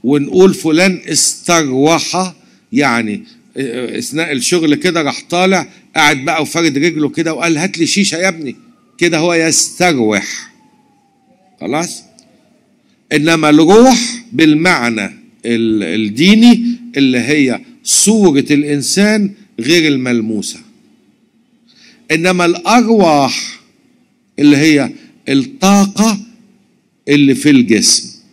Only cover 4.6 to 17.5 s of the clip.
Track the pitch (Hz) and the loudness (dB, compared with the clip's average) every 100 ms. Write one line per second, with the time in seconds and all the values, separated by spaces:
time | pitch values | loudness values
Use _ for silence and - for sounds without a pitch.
4.6 | 160 147 180 170 143 123 - 175 185 190 | 0 0 -2 -2 -4 -8 -6 -2 0 0
5.6 | 139 _ _ 156 151 151 139 160 147 170 | -4 _ _ 0 0 0 -4 -4 -4 -2
6.6 | 165 139 170 151 147 - 160 151 170 156 | -2 0 -2 -2 -4 -4 -6 -4 -2 -2
7.6 | 185 165 160 - - 160 190 165 143 - | -4 -4 -2 0 -2 -2 -4 -4 -12 -14
8.6 | _ _ _ _ 175 165 170 170 165 - | _ _ _ _ -2 0 0 0 0 -2
9.6 | - - 180 139 110 104 - - - _ | -4 -2 0 0 0 -2 -4 -14 -16 _
10.6 | _ _ _ _ _ _ _ _ _ _ | _ _ _ _ _ _ _ _ _ _
11.6 | 80 143 170 - - _ _ _ _ _ | -8 -6 -8 -12 -20 _ _ _ _ _
12.6 | _ _ _ _ _ 151 151 165 151 151 | _ _ _ _ _ -2 2 2 4 4
13.6 | 156 208 254 240 - - - 127 160 151 | 6 8 6 4 -2 -12 -8 0 2 2
14.6 | 175 160 120 110 98 - - _ 113 117 | 0 0 -2 -4 -6 -12 -20 _ -6 -2
15.6 | 113 107 87 104 107 110 175 220 240 233 | 0 -2 -2 -4 -4 0 2 6 6 4
16.6 | - - - 143 135 123 117 151 131 | 0 -6 -8 -2 0 0 0 0 0